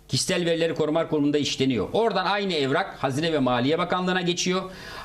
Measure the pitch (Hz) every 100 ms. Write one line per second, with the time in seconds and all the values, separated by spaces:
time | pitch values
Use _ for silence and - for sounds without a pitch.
0 | - 131 - 180 170 160 160 160 151 165
1 | 160 151 143 147 139 - 135 117 92 180
2 | 226 190 180 208 196 160 135 135 120 -
3 | 139 131 165 151 127 123 131 160 175 185
4 | 180 180 175 175 180 185 185 - - -